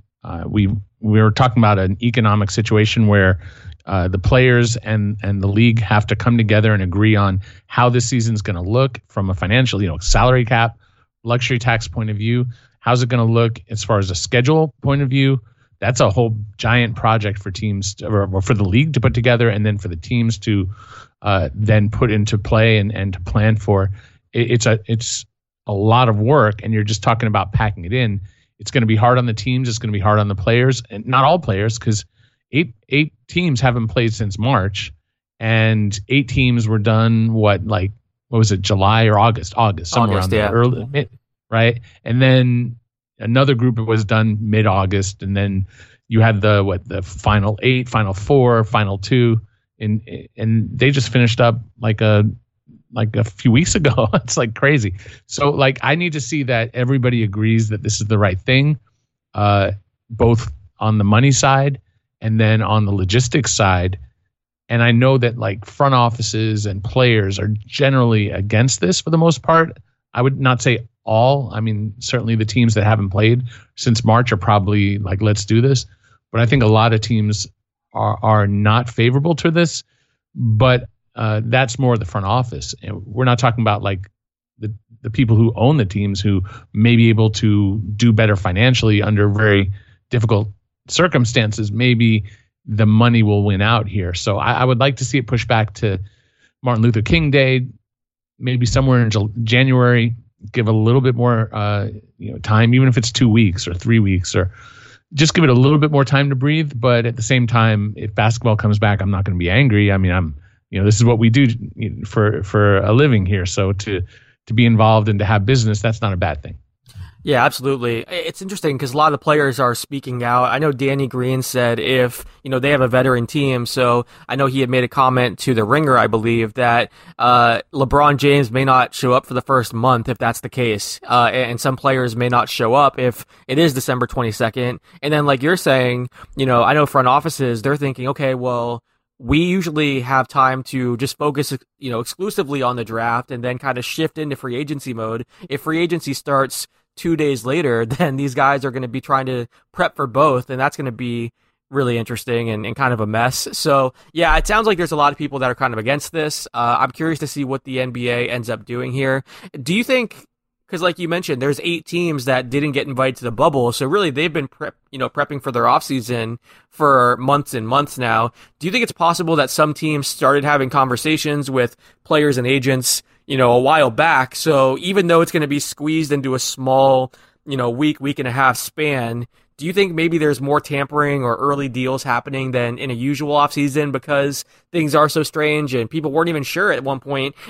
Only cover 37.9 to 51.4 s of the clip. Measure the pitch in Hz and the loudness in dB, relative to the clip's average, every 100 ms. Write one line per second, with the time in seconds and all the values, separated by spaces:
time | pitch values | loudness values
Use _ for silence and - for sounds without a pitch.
37.9 | - _ _ _ 117 110 95 92 98 98 | -8 _ _ _ 0 2 0 0 0 2
38.9 | 113 113 104 117 117 - - 110 82 85 | 4 4 4 2 0 -4 -2 0 -2 -4
39.9 | 123 113 98 92 107 104 113 120 117 113 | -2 0 0 0 0 0 2 0 0 -6
40.9 | 143 - - _ _ _ 113 117 120 - | -6 -6 -10 _ _ _ 0 0 0 -8
41.9 | _ - 120 131 131 127 120 120 120 _ | _ -4 2 4 4 4 0 -2 -8 _
42.9 | _ _ - 107 123 139 120 123 117 113 | _ _ -10 -2 2 2 2 0 0 0
43.9 | 110 101 110 110 104 107 107 101 95 95 | 0 0 0 0 0 0 0 2 2 0
44.9 | 98 95 - 95 98 101 98 98 - - | -2 -4 -6 -6 -2 -2 -2 -6 -10 -20
45.9 | _ - 110 113 104 107 104 98 90 - | _ -2 2 4 4 2 2 2 -2 -6
46.9 | 95 92 - 113 104 101 101 123 127 120 | -10 -10 -6 0 2 0 0 0 0 0
47.9 | 117 98 95 - 143 123 113 107 113 101 | -2 -2 -4 0 4 4 2 2 0 -2
48.9 | 98 - 127 120 113 - _ _ - 107 | -4 -2 2 2 0 -4 _ _ -10 -4
49.9 | 107 - 95 - - 110 113 104 123 127 | -4 -6 -16 -16 -6 -2 0 0 0 0
50.9 | 139 120 127 117 117 | 0 0 2 2 4